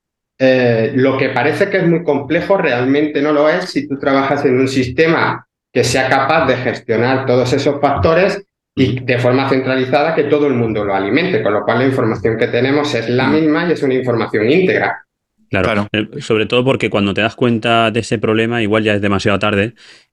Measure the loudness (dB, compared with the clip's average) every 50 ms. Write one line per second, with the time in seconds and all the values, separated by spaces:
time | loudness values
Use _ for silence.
0 | _ _ _ _ _ _ _ 0 2 2 4 4 2 2 2 2 0 0 0 2
1 | 2 2 2 0 0 -2 -2 -2 -2 0 0 0 0 0 0 0 2 2 0 0
2 | 0 0 -2 -2 -2 -2 -2 -2 0 0 0 2 2 0 0 0 0 0 2 0
3 | 0 0 -2 -2 0 0 2 2 2 2 2 0 -2 -4 -6 -6 -4 -4 -6 -4
4 | -2 0 0 2 2 0 0 0 0 2 2 2 2 0 0 0 -2 0 2 2
5 | 2 2 2 2 0 -2 -4 -6 -10 _ _ _ _ _ -2 0 0 2 0 0
6 | 2 2 2 2 2 2 2 2 2 0 0 -2 -2 -4 -6 -4 -4 -2 0 0
7 | 0 0 0 0 0 0 0 2 2 0 0 0 0 0 0 0 0 0 0 2
8 | 2 2 2 2 2 0 -2 -4 -10 _ _ _ _ _ -2 0 0 0 0 -2
9 | -2 -2 0 0 2 2 2 2 0 0 0 0 0 0 -2 -2 0 0 0 0
10 | 0 0 0 0 0 0 2 2 2 2 0 0 -2 -2 -2 -2 -2 -2 -2 -2
11 | 0 0 0 0 0 0 -2 -2 0 0 -2 -2 0 -2 0 0 0 0 0 0
12 | -2 -2 -2 -2 -2 -2 -2 -2 -2 -2 0 0 0 0 0 0 -2 -2 -4 -4
13 | -2 -2 -2 0 0 2 2 2 2 2 0 0 0 -2 -2 -2 0 0 0 0
14 | 0 -2 -2 -2 -2 -2 -2 0 0 2 2 2 2 2 0 0 -2 -2 -4 -8
15 | -14 _ _ _ _ _ _ _ _ _ -2 0 0 0 0 -2 -2 -2 -2 -4
16 | -4 -4 -8 -8 -4 -2 0 0 0 0 0 0 2 2 0 0 -2 -2 0 0
17 | 0 0 0 -2 -2 -2 -2 -2 -2 0 0 0 0 0 2 2 2 0 0 -2
18 | -2 -2 -2 -2 0 0 0 0 0 -2 -2 -2 0 0 0 0 2 0 0 0
19 | 0 0 0 0 0 0 0 0 0 0 0 0 0 -2 -6 -12 -20 -20 -20 -20
20 | _ _